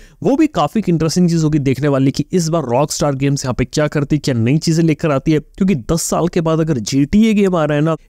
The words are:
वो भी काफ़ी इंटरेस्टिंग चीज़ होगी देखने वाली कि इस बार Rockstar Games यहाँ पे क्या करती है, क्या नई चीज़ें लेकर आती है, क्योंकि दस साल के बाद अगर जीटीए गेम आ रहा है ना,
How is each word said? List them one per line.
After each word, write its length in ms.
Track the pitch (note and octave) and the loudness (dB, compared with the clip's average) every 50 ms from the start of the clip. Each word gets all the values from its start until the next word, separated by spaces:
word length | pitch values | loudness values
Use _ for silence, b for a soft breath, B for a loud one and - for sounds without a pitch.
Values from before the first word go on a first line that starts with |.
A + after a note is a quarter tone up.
| b b b b - | b b b b -2
वो 120 | F#3 C4+ | 0 2
भी 120 | C4+ D#4+ | 2 2
काफ़ी 340 | D4 - - D3+ D3 - A3+ G3 - | 2 0 -2 -2 -2 -2 -2 0 0
इंटरेस्टिंग 400 | E3+ D#3 D#3+ E3 - F3+ F3+ E3 | 0 0 0 0 0 2 2 2
चीज़ 140 | E3 E3 D#3 | 2 2 0
होगी 160 | D3+ D#3 D#3 | 0 0 0
देखने 280 | C3 C3+ C3 B2 C#3+ | 0 0 -2 0 0
वाली 240 | D3 C#3 C3 C3+ C#3 | 0 0 2 2 0
कि 140 | - - D3 - | 0 -2 -4 -2
इस 160 | - F#3 E3 D#3 | -2 -2 -2 -2
बार 140 | D#3+ E3+ C#3+ | -2 -4 -2
Rockstar 480 | A#2 A#2 C3 D3+ D3 - - E3+ D3 | -2 0 0 0 -2 -2 -2 -2 -2
Games 320 | C#3 C3 C#3 C#3 C#3 C#3 - | -2 -2 -2 -2 -2 -2 -4
यहाँ 80 | C3 A#2+ | -4 -4
पे 120 | - C3 | -4 -4
क्या 220 | - - D3+ D3+ | -4 -2 -2 -2
करती 280 | D3 - D#3 C#3+ - D3+ | 0 -2 -2 -2 -2 -2
है, 40 | C#3+ | -2
क्या 160 | - - C3 | -2 -2 -2
नई 220 | A#2 A2 A#2+ C#3 | 0 0 2 0
चीज़ें 260 | D#3+ - E3+ D#3+ E3 E3+ | 0 0 0 0 2 2
लेकर 280 | D#3+ D3+ - - D#3+ | 0 0 0 -2 -2
आती 200 | C#3+ C3+ - E3 | -2 0 0 0
है, 80 | D#3 D3 | 0 0
क्योंकि 360 | - - - - F#3+ F#3+ G#3 | -2 -4 -4 -2 0 0 0
दस 260 | C3 A2 - E3 E3 | 0 -2 -2 -4 -2
साल 260 | - - G3 E3 D#3 | -2 -2 -2 -2 -2
के 140 | F3 - F3+ | -2 -2 -2
बाद 180 | D#3+ D#3+ D#3+ D#3+ | 0 0 0 0
अगर 180 | E3 D#3 D#3 | 0 0 -2
जीटीए 560 | B2 G#2 - C#3 C#3 C#3+ C#3+ - G#3 A3+ A3+ A3 | -4 -4 -2 0 0 0 2 4 4 4 4 4
गेम 220 | G#3 G3+ F#3+ F3+ | 2 2 2 2
आ 80 | E3+ D3+ | 0 0
रहा 120 | D3 D3+ | 0 0
है 60 | D3 D3+ | 0 0
ना, 120 | E3 D#3+ - _ | 0 -2 -4 _